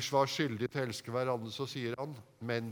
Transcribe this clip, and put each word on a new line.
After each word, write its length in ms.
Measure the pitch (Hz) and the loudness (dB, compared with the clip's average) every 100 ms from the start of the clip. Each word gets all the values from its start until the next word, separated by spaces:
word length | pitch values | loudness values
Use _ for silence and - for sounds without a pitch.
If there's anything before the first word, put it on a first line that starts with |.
| - | 4
var 140 | 139 135 | 6 6
skyldige 400 | - 147 107 123 | 4 0 0 0
til 80 | 143 | 0
å 80 | 127 | -2
elske 240 | 110 - | -4 -2
hverandre, 400 | 120 127 120 113 | 0 0 0 -2
så 140 | 110 131 | -6 -6
sier 300 | 139 117 123 | -4 -4 -4
han, 140 | 147 127 107 - 117 | -6 -8 -14 -8 -2
«Men 220 | 117 113 | 0 0